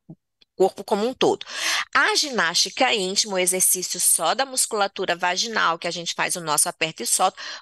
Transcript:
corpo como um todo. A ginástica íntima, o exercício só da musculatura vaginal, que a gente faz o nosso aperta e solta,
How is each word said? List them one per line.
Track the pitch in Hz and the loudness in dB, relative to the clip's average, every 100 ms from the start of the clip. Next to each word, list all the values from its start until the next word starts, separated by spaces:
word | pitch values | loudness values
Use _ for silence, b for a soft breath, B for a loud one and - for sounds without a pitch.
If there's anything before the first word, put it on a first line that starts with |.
| - - _ _ _ - | -20 -20 _ _ _ 2
corpo | 185 - | 2 2
como | - 202 233 | -2 0 0
um | |
todo. | - 151 - B B B B B 262 | 2 2 2 B B B B B 2
A | 349 415 | 2 2
ginástica | 302 226 165 180 190 - 254 | 0 0 0 2 0 2 2
íntima, | 233 185 202 214 185 | 2 0 -2 0 0
o | |
exercício | 180 185 - 180 180 180 | 0 2 2 0 -2 0
só | - - 165 208 | 2 2 2 0
da | 269 | -2
musculatura | 262 - 214 196 - 180 175 | -2 -2 0 -2 -2 -4 -2
vaginal, | 180 185 226 208 175 170 | 0 0 -2 0 0 0
que | 175 | -4
a | |
gente | 175 170 | -6 -6
faz | - 160 180 | -4 -2 -2
o | |
nosso | 160 147 175 | 0 0 0
aperta | - 160 - | 0 -4 -2
e | 240 | -2
solta, | - 190 - B B | 2 2 0 B B